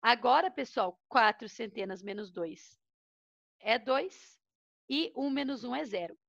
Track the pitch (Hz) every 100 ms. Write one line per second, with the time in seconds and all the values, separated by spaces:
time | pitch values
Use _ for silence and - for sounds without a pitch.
0 | 226 240 247 277 370 359 262 - 190 -
1 | _ 262 214 214 220 - 226 190 196 185
2 | 196 202 208 180 165 147 - _ _ _
3 | _ _ _ _ _ _ 214 233 - 262
4 | 370 - - _ _ _ _ _ _ 277
5 | 330 - 277 269 269 269 240 262 302 196
6 | 170 165